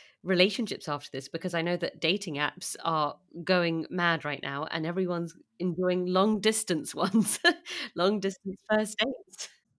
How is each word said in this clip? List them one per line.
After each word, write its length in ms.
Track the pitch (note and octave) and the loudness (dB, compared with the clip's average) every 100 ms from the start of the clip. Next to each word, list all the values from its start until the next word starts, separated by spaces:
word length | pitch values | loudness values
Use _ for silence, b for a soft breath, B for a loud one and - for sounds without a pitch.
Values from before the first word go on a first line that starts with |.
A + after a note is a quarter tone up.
| B B | B B
relationships 640 | E3+ F3+ F#3+ - A3 - - | 0 6 6 4 -4 -6 -6
after 220 | D3 - | -6 -6
this, 160 | C3 C#3 | -10 -8
because 280 | E3 F3+ E3+ | -6 -4 -2
I 80 | |
know 140 | E3 F3 | 0 0
that 220 | F3 - | -2 -2
dating 360 | D#3+ G3 F#3 C#3+ | 0 0 -2 -2
apps 400 | D3 - - - | -2 -2 -10 -6
are 340 | - D#3+ D3 - _ E3+ | -2 0 0 -4 _ -8
going 440 | F3 F3+ E3+ E3 - | 2 4 4 0 -2
mad 340 | F#3 F3 E3 | 0 2 2
right 160 | D3+ C#3+ | -2 -6
now 240 | - C#3 D#3 | -6 -6 -4
and 160 | E3 D#3+ | -4 -2
everyone's 500 | F3 F#3 F3 E3+ - _ - | -2 -2 -2 -6 -10 _ -6
enjoying 480 | F3+ E3 F3+ F3+ F3+ | -4 0 0 2 2
long 340 | F#3 G#3 G#3+ | 4 4 4
distance 540 | G#3+ A3 - E3 - - | 2 0 0 -2 -2 -2
<laughs> 0 | |
ones, 440 | F#3 A3+ - - F4 E4+ B B A#3+ - | 2 4 2 2 2 0 B B -8 0
long 240 | F#3 G#3 | 0 2
distance 420 | F#3+ F#3+ G3 F#3+ - | -2 -4 -10 -10 0
first 300 | G#3+ G#3+ - | 0 0 -2
dates. 500 | A#3 - - - - - _ | -2 -4 -12 -16 -16 -16 _